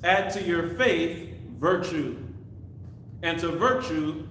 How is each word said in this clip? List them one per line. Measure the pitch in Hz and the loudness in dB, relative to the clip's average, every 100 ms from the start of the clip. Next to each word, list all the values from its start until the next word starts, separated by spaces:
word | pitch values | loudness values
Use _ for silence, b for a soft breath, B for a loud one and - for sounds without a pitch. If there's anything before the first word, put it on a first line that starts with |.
add | 175 196 196 | 4 4 4
to | 202 | 0
your | 175 170 170 | 2 2 2
faith | - 247 165 170 - - - - - | 2 4 4 2 -2 -8 -12 -12 0
virtue, | 160 180 - 160 131 - - - - - - - - - - - | 2 4 2 -2 -2 -4 -10 -12 -14 -14 -14 -14 -14 -14 -16 -4
and | 170 165 | -2 0
to | 170 | 0
virtue | 170 247 254 - 156 151 156 - | 2 4 2 0 -2 -2 -4 -8